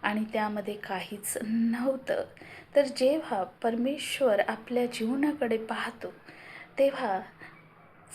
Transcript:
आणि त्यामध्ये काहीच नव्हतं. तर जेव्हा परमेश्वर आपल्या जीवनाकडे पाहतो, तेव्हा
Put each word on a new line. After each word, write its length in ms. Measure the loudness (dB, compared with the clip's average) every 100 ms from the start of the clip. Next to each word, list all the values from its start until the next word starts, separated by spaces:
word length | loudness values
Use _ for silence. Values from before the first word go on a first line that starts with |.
आणि 220 | 0 0 0
त्यामध्ये 420 | 0 -2 -2 -6
काहीच 640 | -8 -6 -6 -6 -8 -6 -4
नव्हतं. 840 | -2 2 2 2 0 -2 -2 -4 -4 -12 -18 -18 2 4
तर 80 |
जेव्हा 600 | 4 4 4 4 0 -2
परमेश्वर 960 | -2 -2 0 0 0 -2 -6 2 4 4 2
आपल्या 380 | -2 -2 0 0
जीवनाकडे 680 | 0 0 2 2 2 0 0
पाहतो, 560 | 0 -4 -6 -6 -12 -12 -18 -20 -18 -18 -6 4
तेव्हा 420 | 4 4 0 0 -4 -14 -20 -20 -20 -20 -20 -20 -8